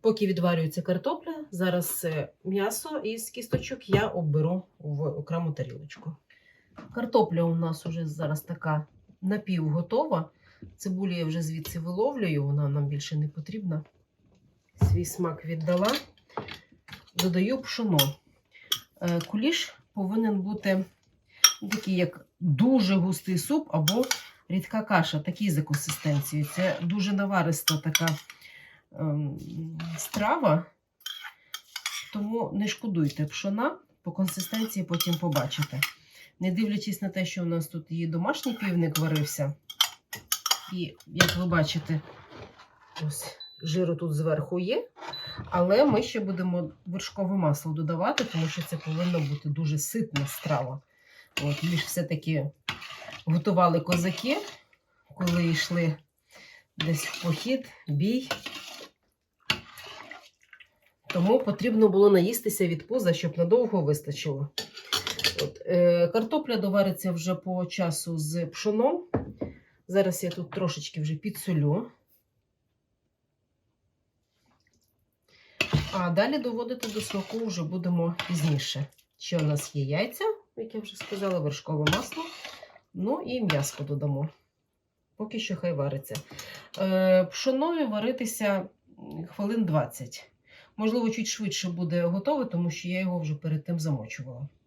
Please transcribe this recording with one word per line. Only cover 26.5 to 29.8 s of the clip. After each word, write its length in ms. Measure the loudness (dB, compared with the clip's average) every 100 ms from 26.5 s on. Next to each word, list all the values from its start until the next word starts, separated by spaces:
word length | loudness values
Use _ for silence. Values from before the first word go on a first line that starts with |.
| 0
Це 220 | 0 0
дуже 320 | 0 0 2
навариста 640 | 2 2 2 2 0 0 0
така, 320 | 0 0 0 -2 -8 -20 -20 -20 -20 -20 _
ем, 460 | -4 -2 0 -2 -6 -8 -8 -8 -8